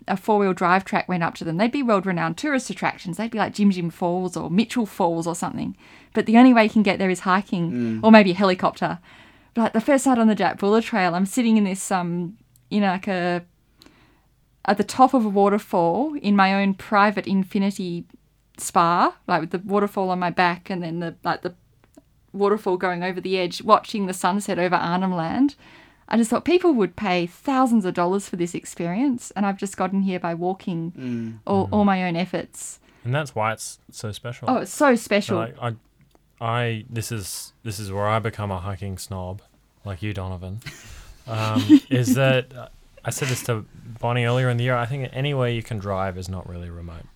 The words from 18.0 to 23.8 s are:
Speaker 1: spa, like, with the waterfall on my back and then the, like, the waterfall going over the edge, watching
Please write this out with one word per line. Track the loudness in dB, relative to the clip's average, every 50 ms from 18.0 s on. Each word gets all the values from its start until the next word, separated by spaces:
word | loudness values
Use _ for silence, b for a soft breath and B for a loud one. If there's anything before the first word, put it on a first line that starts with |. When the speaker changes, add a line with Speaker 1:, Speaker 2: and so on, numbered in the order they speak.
| -10 -12 -20 _ _ _ _ _ _ _ _
Speaker 1:
spa, | -12 -12 0 2 4 4 4 4 2 2 0 0 -6 _
like, | -2 -2 -2
with | 0 -4
the | -6 -8
waterfall | -4 0 0 0 0 0 -2 -2 -2 -2
on | -2 -2
my | -2 -2
back | 0 2 0 0 0 -2 -8 -8
and | -8 -6 -6
then | -6 -6 -6
the, | -6 -8 -10 -6 -6
like, | -4 -4 -4
the | -6 -10 -10 _ _ _ _ _ _ _ _ -20 _ _ _ _ _ _ -4
waterfall | 0 2 2 2 0 0 -2 -2
going | 0 0 -2 -2 -2
over | -4 -4 -6 -6
the | -4 -2 -2 0
edge, | -2 -2 -4 -6
watching | 2 4 4 4